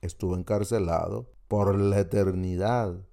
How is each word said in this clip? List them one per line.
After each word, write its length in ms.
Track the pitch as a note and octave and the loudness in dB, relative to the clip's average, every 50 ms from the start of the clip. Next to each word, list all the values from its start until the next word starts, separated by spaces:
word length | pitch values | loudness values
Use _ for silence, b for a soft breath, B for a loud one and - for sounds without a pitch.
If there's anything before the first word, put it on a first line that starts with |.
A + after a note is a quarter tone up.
Estuvo 360 | - F2 - - - F#2 F2+ | -8 -10 -8 -4 -4 -2 -2
encarcelado 1000 | F2+ F2+ - G#2+ G#2 G#2 - A#2 A2 F#2+ E2+ E2 E2 D#2+ E2 G2 A2 B2 - - - - - | -2 -2 -2 -2 -2 0 0 0 -2 0 0 0 0 0 -2 -6 -8 -10 -12 -20 -20 -8 -2
por 260 | - G#2 G2+ G2 G2 | 0 2 2 4 4
la 240 | G2+ G2+ G2 G2 G2+ | 4 4 4 4 2
eternidad. 960 | G2 E2 G2 G2+ G2 F#2+ F#2 F#2 F#2 F#2 F#2 F2+ F#2+ G#2+ A#2+ B2 A2+ F#2+ F2 F#2 G2 - | 2 2 2 2 2 2 0 -2 -2 -2 -2 0 0 0 0 0 0 -2 -4 -8 -12 -18